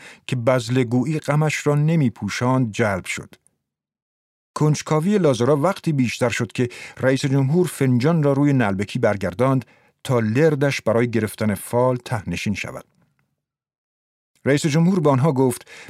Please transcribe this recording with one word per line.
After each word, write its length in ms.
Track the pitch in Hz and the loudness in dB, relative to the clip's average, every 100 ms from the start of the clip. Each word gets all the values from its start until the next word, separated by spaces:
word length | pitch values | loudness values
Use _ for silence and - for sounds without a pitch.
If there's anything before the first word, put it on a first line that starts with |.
| - - - | -8 -18 -8
که 80 | 127 | -4
بزلگویی 840 | 117 127 113 127 123 123 127 156 | 0 0 0 0 0 0 -2 -4
غمش 480 | - 147 156 - 147 | -2 0 0 -2 -2
را 80 | 147 | 0
نمی‌پوشاند 960 | 151 165 131 - 101 - 123 131 123 | 2 2 0 -2 -8 -4 -2 0 -2
جلب 340 | 101 110 95 87 | -2 -2 -2 -6
شد. 300 | - - - _ _ _ _ _ _ _ _ _ _ _ - | -12 -12 -20 _ _ _ _ _ _ _ _ _ _ _ -2
کنجکاوی 640 | 151 147 - 156 170 208 | 0 0 0 -2 2 2
لازارا 400 | 160 117 120 143 | 2 2 2 2
وقتی 360 | 160 196 - | 0 -2 -2
بیشتر 360 | 143 120 - 123 | 0 0 0 -2
شد 220 | 110 117 | -2 -6
که 180 | - 120 - - - | -4 -6 -6 -18 -4
رئیس 280 | 127 131 143 | 0 0 0
جمهور 420 | 139 135 165 175 | 0 0 0 0
فنجان 560 | - 135 123 139 170 | 0 0 2 2 2
را 100 | 143 | 2
روی 200 | 135 147 | 2 2
نلبکی 460 | 135 107 98 104 135 | 2 2 0 -4 0
برگرداند 680 | 117 104 95 87 127 131 - _ _ _ | 0 0 -4 0 2 0 -2 _ _ _
تا 160 | - 123 | -2 0
لردش 640 | 110 117 160 147 143 131 | 0 2 2 2 0 -2
برای 300 | - 110 123 | 0 2 2
گرفتن 440 | 113 107 - 107 95 | 0 -2 -2 -2 -2
فال 400 | - 120 127 127 | -2 0 0 -2
تهنشین 580 | - 113 90 85 - | -4 -6 -6 -6 -4
شود. 320 | 95 - 65 - _ _ _ _ _ _ _ _ _ _ _ _ _ _ _ 123 | -6 -8 -12 -18 _ _ _ _ _ _ _ _ _ _ _ _ _ _ _ 0
رئیس 200 | 143 170 | 2 2
جمهور 340 | 147 165 190 | 2 2 2
به 100 | 151 | 2
آنها 220 | 135 160 | 2 2
گفت، 360 | 127 131 120 - - - | 2 0 0 -12 -20 -14